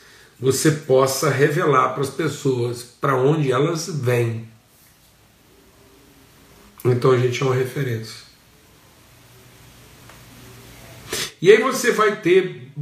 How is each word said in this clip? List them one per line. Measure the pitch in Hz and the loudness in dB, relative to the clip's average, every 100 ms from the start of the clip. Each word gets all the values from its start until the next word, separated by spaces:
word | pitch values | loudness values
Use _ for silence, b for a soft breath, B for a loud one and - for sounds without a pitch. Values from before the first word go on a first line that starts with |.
| b b b b | b b b b
você | 127 131 156 | -2 2 2
possa | 147 - 131 - - 151 | 0 2 2 2 0 -2
revelar | 127 147 151 160 135 139 | 2 2 2 2 2 2
pras | - 131 | -2 -6
pessoas | - 156 - 135 123 120 117 | -4 -6 -4 -2 -2 -4 -6
pra | - - 143 127 | -14 -8 -2 2
onde | 135 156 135 | 2 2 0
elas | 127 160 160 196 | 0 0 -2 -6
vêm. | 151 120 120 117 113 - - _ _ _ _ _ _ _ _ _ _ _ _ - - - - _ _ - - - - | -4 0 0 0 -4 -12 -20 _ _ _ _ _ _ _ _ _ _ _ _ -20 -20 -20 -20 _ _ -20 -20 -20 -4
Então | 120 123 135 | -2 2 2
a | 123 | 2
gente | 123 117 | 0 -2
é | |
uma | 135 | -2
referência. | 127 127 151 127 110 113 - - _ _ _ _ _ _ _ _ - - - - - - - - - - - - - - - - - - - - B B B | -2 -2 -6 -6 -6 -10 -18 -20 _ _ _ _ _ _ _ _ -20 -20 -20 -20 -20 -20 -20 -20 -20 -20 -20 -20 -20 -20 -20 -20 -20 -20 -20 -12 B B B
E | 175 | 6
aí | 233 | 6
você | 262 233 233 | 4 -2 -2
vai | 196 214 - | 2 0 0
ter | 170 185 - - - - | 2 2 2 -8 -16 -12